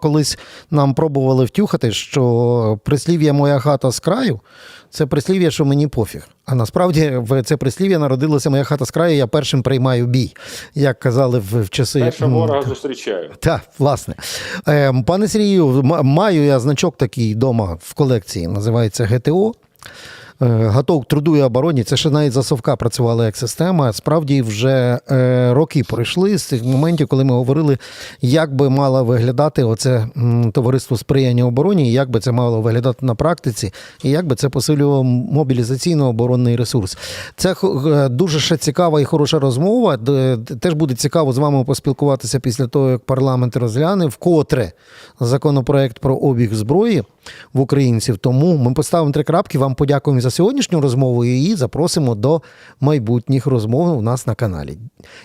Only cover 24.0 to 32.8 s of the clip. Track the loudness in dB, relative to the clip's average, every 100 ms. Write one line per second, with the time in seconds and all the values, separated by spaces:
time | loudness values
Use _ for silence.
24 | -2 0 0 0 0 -2 0 2 2 -2
25 | 0 0 2 2 2 2 2 0 -2 -4
26 | -2 0 0 0 -2 -4 0 0 0 0
27 | 0 2 2 2 0 0 2 0 -4 -18
28 | -18 -4 0 2 0 0 2 2 2 2
29 | 2 2 0 0 0 0 0 0 0 0
30 | -2 -2 0 2 2 0 0 0 -2 -6
31 | 0 0 2 2 0 0 0 2 2 0
32 | 0 -2 0 0 0 0 0 0